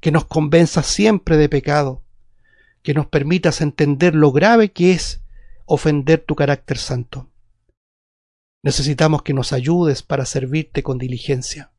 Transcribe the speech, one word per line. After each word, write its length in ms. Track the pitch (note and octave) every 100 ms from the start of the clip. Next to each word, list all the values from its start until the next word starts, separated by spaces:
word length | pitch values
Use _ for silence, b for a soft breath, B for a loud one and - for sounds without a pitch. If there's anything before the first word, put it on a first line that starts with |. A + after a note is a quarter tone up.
que 120 | E3
nos 120 | D#3
convenzas 600 | - D#3+ D3+ E3+ E3 - D3
siempre 500 | - G#3 G#3 - D#3
de 120 | D3
pecado, 560 | C#3+ C#3+ D3 C#3+ C3 - _ _ _ _ _ _ _
que 120 | -
nos 120 | D3 D3
permitas 540 | D3+ C#3 F3+ E3+ -
entender 540 | D3+ - D3 C#3 F3
lo 160 | D#3 D3+
grave 400 | C3+ F#3+ A#3 G#3+
que 220 | - F3+
es 280 | F3+ - - - - - - -
ofender 580 | D3 D#3 D3 C3+ D#3+
tu 120 | - D3
carácter 420 | C#3+ C#3+ - C3
santo. 480 | - B2+ A#2+ C3+ B2+ _ _ _ _ _ _ _ _ _ _ _ _ _
Necesitamos 600 | C#3+ C3 C#3+ C#3 D#3 D3+
que 100 | -
nos 220 | C3+ B2
ayudes 480 | C3 B2 F3 E3 C3
para 240 | - C#3+ B2+
servirte 560 | C#3+ B2+ D3+ D3+ -
con 160 | - B2+
diligencia. 760 | B2+ B2 - C3 B2+ - C#3